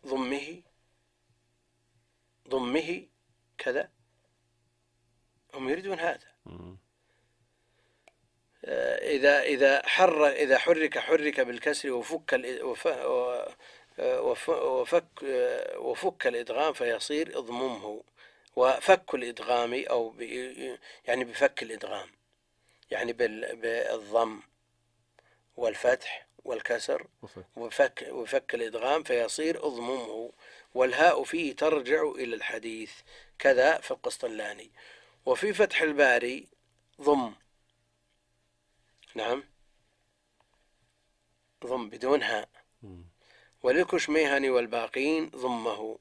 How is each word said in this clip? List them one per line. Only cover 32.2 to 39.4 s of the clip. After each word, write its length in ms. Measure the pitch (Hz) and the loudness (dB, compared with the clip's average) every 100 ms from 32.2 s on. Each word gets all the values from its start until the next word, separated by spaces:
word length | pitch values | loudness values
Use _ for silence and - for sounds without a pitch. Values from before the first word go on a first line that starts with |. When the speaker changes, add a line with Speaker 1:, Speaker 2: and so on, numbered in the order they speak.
| 127 110 | -6 -6
Speaker 1:
الحديث، 560 | - 113 113 113 107 - - - - _ | -6 -8 -8 -10 -12 -16 -20 -20 -20 _
كذا 420 | 139 123 135 156 | 4 6 6 4
في 100 | - | -2
القسطلاني. 800 | 131 120 - 120 107 104 104 - _ - - _ _ - | -6 -6 -6 -8 -6 -10 -10 -18 _ -20 -20 _ _ -2
وفي 260 | 127 208 | 0 0
فتح 300 | 208 202 - | 2 2 4
الباري 640 | 160 143 139 117 - 127 - _ _ _ _ _ | 0 4 6 6 2 -8 -12 _ _ _ _ _
ضم، 340 | 143 143 117 101 _ _ _ _ _ _ _ _ _ _ _ _ _ _ _ _ - | 2 2 0 -10 _ _ _ _ _ _ _ _ _ _ _ _ _ _ _ _ -14
نعم، 300 | 113 110 131 | -6 -2 -4